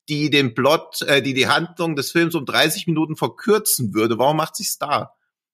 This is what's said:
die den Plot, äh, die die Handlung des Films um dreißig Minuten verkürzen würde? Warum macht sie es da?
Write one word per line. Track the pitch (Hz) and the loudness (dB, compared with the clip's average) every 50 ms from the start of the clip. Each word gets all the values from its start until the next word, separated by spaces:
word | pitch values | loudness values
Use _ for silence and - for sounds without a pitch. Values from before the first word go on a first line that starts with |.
| _ - | _ -6
die | 151 147 151 143 | -2 -2 0 2
den | 143 143 139 120 - | 2 2 2 2 0
Plot, | 139 123 139 160 160 - - - - - | 2 2 4 2 2 0 -4 -10 -6 0
äh, | - 143 139 | 2 2 2
die | 113 139 127 | 2 2 0
die | 131 120 | 0 2
Handlung | 104 143 151 165 170 - - 170 165 156 | 2 2 0 -2 -4 -6 -6 -4 -4 -2
des | 143 131 - | -4 -4 -2
Films | - 170 170 165 170 | 0 0 0 0 0
um | 160 127 | -4 -4
dreißig | - - 120 143 160 - 208 - | -2 0 2 2 2 0 -2 -4
Minuten | 175 160 151 160 156 156 | -2 0 0 -2 -2 -2
verkürzen | - 151 120 - - - - 208 214 - - - - 123 98 92 | -2 -4 -4 -4 -2 0 2 2 2 2 0 -2 -2 -2 -2 0
würde? | 107 110 113 117 | 0 0 2 2
Warum | 107 127 143 156 | 2 2 2 2
macht | 156 160 - - | 2 0 -4 -6
sie | - 196 | -8 -8
es | - - - | -8 -6 -6
da? | 139 143 139 110 - - _ _ _ _ _ _ _ _ | -4 -2 -2 -2 -2 -6 _ _ _ _ _ _ _ _